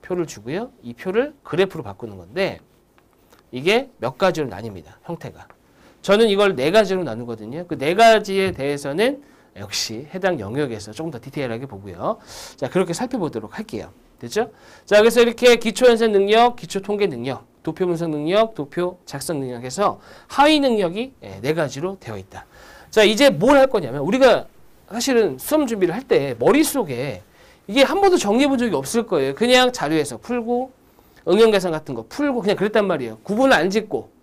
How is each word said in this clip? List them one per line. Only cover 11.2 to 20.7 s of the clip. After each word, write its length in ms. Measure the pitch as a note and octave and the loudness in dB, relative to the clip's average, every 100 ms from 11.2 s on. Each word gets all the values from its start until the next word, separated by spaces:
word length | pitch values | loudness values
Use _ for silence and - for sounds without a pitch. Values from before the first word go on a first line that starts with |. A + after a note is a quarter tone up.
디테일하게 460 | C#3 D3+ C3 A2+ C3 | -12 -8 -8 -8 -12
보고요. 520 | G2 G2 F2 C#3 A3+ - - - - | -14 -16 -8 -6 -8 -12 -20 -20 -10
자, 120 | B2+ | -4
그렇게 240 | F3+ F#3 | -2 -2
살펴보도록 680 | E3+ B3+ B3 D#3+ A#2 G#2 - | -4 -6 -4 -6 -6 -12 -14
할게요. 340 | A3 A2 F2 _ _ _ | -12 -12 -12 _ _ _
됐죠? 320 | A#2+ G3+ A#3 _ - - | -8 -4 -4 _ -20 -20
자, 140 | - G#3 | 2 4
그래서 220 | A3+ A#3 | 6 4
이렇게 360 | A#3 A3+ B3 A#3 | 2 4 4 4
기초 300 | A#3+ - B3+ | 0 4 4
연산 260 | A3+ A3+ | 6 4
능력, 440 | G3+ G3 A3 A#3+ A#3+ | 2 4 4 4 2
기초 240 | E3+ G3 | -8 -8
통계 260 | F#3+ G#3 G3+ | -4 -2 -2
능력, 380 | B2 B2 B2+ - _ | -2 -8 -8 -12 _
도표 240 | - D#3 F#3 | -10 -4 -2
분석 240 | E3 E3+ | -2 -2
능력, 440 | D3+ D3+ G3+ A3 | -4 0 0 0
도표 440 | - C#3+ - F3+ F3+ | -2 -8 -6 -6 -8
작성 360 | - C#3+ - D3+ | -14 -12 -8 -6
능력 240 | C3 A#2+ | -6 -10
해서 360 | B2+ F#3+ G3+ - - - _ | -10 -2 -2 -2 -16 -20 _
하위 320 | - D4 D#4 | 2 4 6
능력이, 540 | C#4 | 4